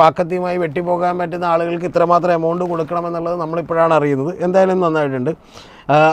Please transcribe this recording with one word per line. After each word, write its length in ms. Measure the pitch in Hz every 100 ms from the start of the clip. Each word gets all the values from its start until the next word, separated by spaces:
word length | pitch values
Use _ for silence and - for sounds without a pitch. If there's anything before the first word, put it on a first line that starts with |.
വാക്കത്തിയുമായി 580 | 160 170 170 180 180 180
വെട്ടിപ്പോകാൻ 520 | 165 143 175 175 175 180
പറ്റുന്ന 260 | 175 175 175
ആളുകൾക്ക് 340 | 170 170 170 175
ഇത്രമാത്രം 420 | 170 170 170 175 170
എമൗണ്ട് 260 | 165 175 180
കൊടുക്കണമെന്നുള്ളത് 640 | 170 156 170 170 170 170 175
നമ്മളിപ്പോഴാണ് 520 | 160 165 156 165 165 156
അറിയുന്നത്. 340 | 147 139 143 - 180
എന്തായാലും 340 | 185 190 185 175
നന്നായിട്ടുണ്ട്. 460 | 156 143 131 127 165 _ - - - -
ആ, 40 | 147 156